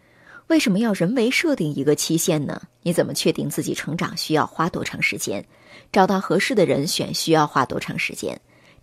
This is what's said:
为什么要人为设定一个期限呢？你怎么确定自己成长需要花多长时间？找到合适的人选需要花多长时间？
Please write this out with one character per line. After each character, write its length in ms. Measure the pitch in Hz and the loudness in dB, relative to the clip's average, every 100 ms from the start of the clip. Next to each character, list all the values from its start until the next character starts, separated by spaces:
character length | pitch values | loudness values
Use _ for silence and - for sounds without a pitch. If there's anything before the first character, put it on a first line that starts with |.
| _ _ - - - | _ _ -20 -14 0
为 100 | 320 | 2
什 120 | 247 | 2
么 100 | 185 | 2
要 120 | 233 | 2
人 220 | 190 175 | 2 0
为 160 | 262 226 | 2 2
设 240 | - 330 | 2 0
定 180 | 262 156 | 0 0
一 120 | 139 | 0
个 100 | 135 | 2
期 240 | 147 - 160 | 2 2 0
限 260 | - 151 | 2 0
呢？ 160 | 135 - - _ | -2 -8 -14 _
你 100 | 170 | -2
怎 140 | 175 139 | 0 0
么 80 | |
确 180 | 143 175 | 2 0
定 160 | 160 147 | 0 -4
自 140 | - | -4
己 100 | 147 | -4
成 240 | - - 156 | -4 -6 -6
长 180 | 165 170 | -6 -6
需 180 | - | 0
要 100 | 151 | 0
花 240 | - - 170 | 0 -2 -2
多 160 | - | -2
长 160 | - - | -8 -4
时 160 | 156 - | -4 -4
间？ 300 | - 101 - _ - - - | -6 -8 -10 _ -20 -20 0
找 140 | 208 185 | 4 4
到 140 | 190 | 2
合 200 | - 170 | 2 0
适 160 | - 220 | 2 2
的 100 | 151 | 4
人 200 | 135 151 | 2 0
选 260 | - - | -4 -4
需 160 | 160 - | -4 2
要 160 | 156 147 | 2 4
花 180 | 143 | 0
多 140 | 127 - | 0 -2
长 180 | - - | -6 -6
时 180 | - | -6
间？ 260 | - - - _ _ - _ | -6 -8 -10 _ _ -20 _